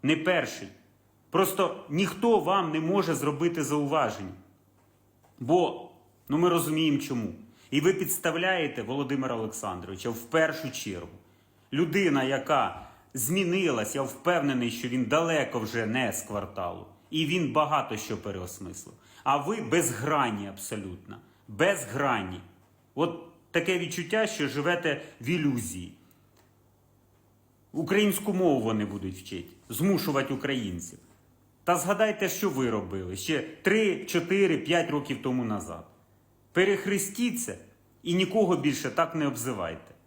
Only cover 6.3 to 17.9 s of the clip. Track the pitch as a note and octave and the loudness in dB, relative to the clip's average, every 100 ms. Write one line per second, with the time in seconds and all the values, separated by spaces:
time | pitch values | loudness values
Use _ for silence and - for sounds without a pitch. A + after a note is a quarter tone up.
6.3 | D3 F3 E3+ D3 D#3 D#3+ C#3 - B2 G2+ | 4 4 4 2 2 2 2 0 -4 -4
7.3 | - - - - C#3 D#3+ F#3 F3 - F3 | -8 -18 -20 -2 2 2 2 -2 -2 -2
8.3 | D#3+ F#3 F#3 D3 A#2 G#2+ C3+ C#3 C3+ C3 | 0 0 0 0 -4 -4 -4 -2 -2 -2
9.3 | A#2 A2 - G#2 F2 F2+ F#2+ A#2+ A2+ - | -2 -4 -6 -6 -6 -8 -8 -6 -6 0
10.3 | D#3+ D#3+ - B2+ - G#2 F#2 E2+ - _ | 2 2 0 -8 -8 -8 -8 -10 -16 _
11.3 | _ _ _ _ C#3 E3+ G3 F#3 C#3 C3 | _ _ _ _ 0 2 2 4 4 2
12.3 | C3+ C3+ C#3+ G#2 - - - _ C3+ A2+ | 0 2 2 2 -4 -16 -20 _ -6 -2
13.3 | F#3 F3+ F3+ F3 A#2+ G#2+ C#3 C3+ - - | 0 2 2 2 0 -2 -2 -4 -2 0
14.3 | F3 C#3+ B2+ A#2+ A2+ B2 B2+ A#2 D3+ E3 | 2 2 0 0 -2 -4 -2 2 2 4
15.3 | D#3+ B2+ B2 A2 A#2 A2 B2 A#2+ - - | 2 0 -2 -4 -2 -2 0 -2 -2 -6
16.3 | G#2 F#2+ - F2 F2+ F2+ - _ D#3 D#3 | -6 -6 -6 -6 -8 -16 -20 _ -2 0
17.3 | F3+ D3+ C3+ D3 D3 - | 0 2 2 2 2 0